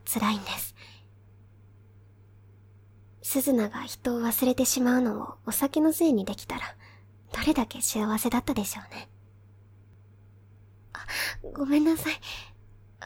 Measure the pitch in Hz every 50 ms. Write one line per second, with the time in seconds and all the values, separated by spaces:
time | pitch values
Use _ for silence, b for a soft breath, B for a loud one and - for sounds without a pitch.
0 | - - - 220 208 214 214 202 196 - - - - - b b b b b b
1 | b - - - - - - - - - - - - - - - - - - -
2 | - - - - - - - - - - - - - - - - - - - -
3 | - - - - - - - 269 254 285 262 233 214 208 220 240 262 - - -
4 | - 247 240 233 233 233 220 - 262 254 254 - 254 - - 254 247 247 247 254
5 | 247 220 208 214 - - - - - 233 - - 277 277 - 311 302 320 311 -
6 | 339 320 254 202 190 208 202 - - - - - - - - b b b b b
7 | b - - - - - - - - - 214 269 220 - - - - - - 220
8 | 214 214 214 214 - 240 240 247 - - 262 214 202 - - 208 - - - -
9 | - - - - - - - - - - - - - - - - - - - -
10 | - - - - - - - - - - - - - - - - - - - -
11 | - B B B B B B - - - - 285 277 269 294 302 302 320 330 311
12 | - 311 - B B B B B B B B - - - - - - - - -
13 | -